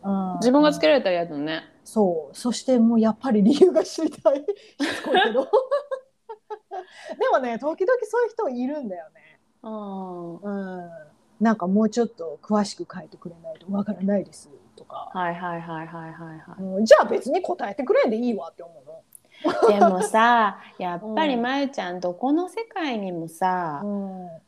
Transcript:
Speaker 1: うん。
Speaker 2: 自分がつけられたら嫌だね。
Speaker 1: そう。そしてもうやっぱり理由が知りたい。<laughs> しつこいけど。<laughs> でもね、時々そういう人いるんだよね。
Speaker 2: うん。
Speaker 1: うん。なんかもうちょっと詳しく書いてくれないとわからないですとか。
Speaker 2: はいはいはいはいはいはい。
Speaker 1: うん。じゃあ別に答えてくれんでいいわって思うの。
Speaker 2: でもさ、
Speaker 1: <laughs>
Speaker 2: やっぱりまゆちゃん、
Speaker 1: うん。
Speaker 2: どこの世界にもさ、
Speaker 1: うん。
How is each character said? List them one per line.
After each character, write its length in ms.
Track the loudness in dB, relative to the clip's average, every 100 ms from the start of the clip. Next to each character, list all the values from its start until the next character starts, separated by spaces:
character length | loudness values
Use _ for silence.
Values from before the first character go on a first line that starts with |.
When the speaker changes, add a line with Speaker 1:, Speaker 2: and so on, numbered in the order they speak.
Speaker 1:
う 40 | -2
ん。 260 | -2 -2
Speaker 2:
自 180 | 0 4
分 100 | 6
が 100 | 4
つ 60 | 4
け 80 | 4
ら 60 |
れ 80 | 4
た 80 | 2
ら 60 | -2
嫌 100 | -2
だ 100 | -4
ね。 280 | -4 -6 -10 _
Speaker 1:
そ 480 | -6 0 2 0 -6
う。 40 | -8
そ 160 | -6
し 100 | -4
て 160 | 2 4
も 160 | 6
う 60 | 4
や 100 | 2
っ 60 | 0
ぱ 120 | 0
り 100 | 4
理 160 | 6 8
由 120 | 6
が 100 | 6
知 200 | 0 -4
り 80 | -4
た 220 | 0 0
い。 120 | 2 -2
<laughs> 320 | -8 -10 _
し 80 | -4 -4
つ 20 |
こ 100 | 0
い 80 | 2
け 120 | 4
ど。 100 | 2 2
<laughs> 1700 | 2 2 -4 -4 -12 _ _ _ -20 _ -16 _ -12 -12 -18 -14 -2
で 100 | 2
も 80 | 2
ね、 180 | 0 -4
時 220 | -6 -2
々 180 | 0 0
そ 160 | 0 -2
う 40 | -2
い 20 |
う 20 |
人 180 | -2 -4
い 140 | -4
る 180 | -6 -6
ん 60 | -8
だ 80 | -12
よ 100 | -14
ね。 300 | _ _ _ _ _
Speaker 2:
う 40 | -14
ん。 680 | -12 -10 -10 -10 -10 -12 -10
Speaker 1:
う 140 | -8 -8 -8 -10 -14
ん。 40 | -18 -20 _ _ _
な 140 | 2
ん 20 | 2
か 100 | 2
も 160 | 4
う 80 | 4
ち 120 | 2
ょ 20 |
っ 40 | -4
と 300 | -4 -12 -12
詳 220 | -2 0
し 140 | 0 -6
く 100 | -12
書 100 | -12
い 60 | -16
て 80 | -16
く 120 | -18
れ 60 | -16
な 100 | -16
い 60 | -16
と 80 | -6
わ 120 | -4
か 100 | -4
ら 80 | -2
な 160 | 0 0
い 60 |
で 80 | -2
す 160 | -14 -20 -20 _ -20
と 80 |
か。 260 | -16 -14 -10
Speaker 2:
は 180 | -4 -4
い 20 |
は 220 | -4 -6 -8
い 40 |
は 220 | -8 -10
い 40 | -10
は 180 | -14 -14
い 40 |
は 220 | -14 -16 -16
い 20 |
は 180 | -18 -12
い。 20 |
Speaker 1:
う 180 | -6 -2
ん。 20 |
じ 100 | 6
ゃ 40 | 6
あ 20 | 4
別 260 | -2 -2
に 100 | -4
答 260 | -4 -8 -8
え 60 |
て 80 | -8
く 120 | 0
れ 100 | 2 2
ん 40 |
で 60 | 0
い 120 | -2
い 80 | -4
わ 140 | -8
っ 40 |
て 80 | _
思 100 | -20
う 120 | -20 -20
の。 160 | -20 _ -20 _ -6 -4 4 4
Speaker 2:
で 120 | 8
も 220 | 6 4
さ、 580 | 2 4 6 6 4 -2 -20
Speaker 1:
<laughs> 80 | -8
Speaker 2:
や 180 | -6 -6
っ 180 | -6 -2
ぱ 100 | 0
り 100 | 0
ま 220 | -2 -2
ゆ 100 | -2
ち 120 | -4
ゃ 100 | -6
ん、 60 | -4
Speaker 1:
う 20 |
ん。 20 |
Speaker 2:
ど 140 | -6
こ 180 | -4 0
の 160 | 0 0
世 140 | -8
界 360 | -8 -6 -4 -4
に 100 | -4
も 160 | -6 -8
さ、 540 | -2 -2 0 -4 -6
Speaker 1:
う 60 | -6
ん。 400 | -6 -8 -10 -14 -16